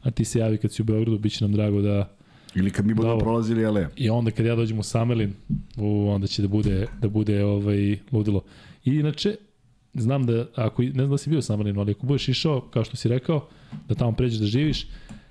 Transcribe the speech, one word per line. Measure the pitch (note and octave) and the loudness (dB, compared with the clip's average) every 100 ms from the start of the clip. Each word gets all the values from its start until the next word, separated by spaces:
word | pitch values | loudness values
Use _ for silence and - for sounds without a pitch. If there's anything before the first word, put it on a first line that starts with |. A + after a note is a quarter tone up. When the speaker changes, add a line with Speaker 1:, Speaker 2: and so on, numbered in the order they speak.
Speaker 1:
a | C3 | -4
ti | - | -2
se | A2 A#2 | -2 0
javi | A2+ G#2+ | 0 0
kad | G#2+ | -2
si | - | -2
u | |
Beogradu, | A2 G#2+ A2+ G#2+ | 0 2 2 0
bit | G#2+ | 0
će | - | 0
nam | G#2 | 0
drago | G#2 G#2 G2+ | 2 2 2
da | G2+ G2+ G2+ - - - - | 2 0 -2 -8 -20 -20 -8
Speaker 2:
Ili | F2+ G2 | -2 0
kad | G2 G#2 | 2 0
mi | |
budemo | A2 A2+ | 2 2
Speaker 1:
da | |
ovo | A#2 | 2
Speaker 2:
prolazili, | A2 A#2 A2+ A2+ | 2 0 0 0
ale. | A2 G#2 E2 - | 2 0 -2 -2
Speaker 1:
I | A#2+ | 0
onda | A#2 A2+ | 2 0
kad | G#2+ A2+ | 0 0
ja | A#2 | 2
dođem | A2+ A2 | 0 -2
u | |
Samelin, | G#2 A2+ A#2 A#2 G#2 F#2+ - - - - | -2 0 0 0 0 -4 -6 -6 -6 -4
u, | G#2 G#2 G#2 | 0 2 2
onda | G2+ G2 | 0 -2
će | - | -2
da | G2+ | 0
bude, | G#2 G2+ F#2+ G2+ - | 2 2 0 -2 -2
da | A2 | -2
bude, | G#2+ G#2 G2+ | 0 2 2
ovaj, | G2+ G2+ G2+ G2+ G2+ G2+ - | 2 2 2 2 2 -2 -2
ludilo. | A2+ G#2 G2 - - - - | 0 2 0 -2 -20 -20 -6
I | - | 0
inače, | D3 D3+ D3+ G3+ G#3+ - _ _ _ _ | 2 0 0 -2 -4 -12 _ _ _ _
znam | - A2 C#3 B2 | -2 0 2 2
da, | A#2 A#2+ - | 0 -2 -2
ako, | A2 - | -2 0
ne | B2 | -2
znam | C3+ C#3 | 0 0
da | C#3 | 0
si | - | 0
bio | D#3 | -2
u | |
Samelinu, | A#2+ G#2+ G#2 G2+ | 0 -2 0 0
ali | G2+ | -2
ako | G#2 B2+ | -2 0
budeš | C#3 - | -2 0
išao, | B2 D#3+ C#3 | 0 0 -2
kao | - B2 | -2 -4
što | A2 - | -4 -2
si | A#2 | -2
rekao, | B2+ - D#3 - - - - - | 0 0 -2 -2 -20 -18 -18 -6
da | |
tamo | A#2 A#2+ | -2 0
pređeš | A2 B2+ A2 | 0 0 0
da | G#2 | 0
živiš, | A#2 D3+ C3+ - - - - - | 2 0 -2 -6 -16 -16 -20 -20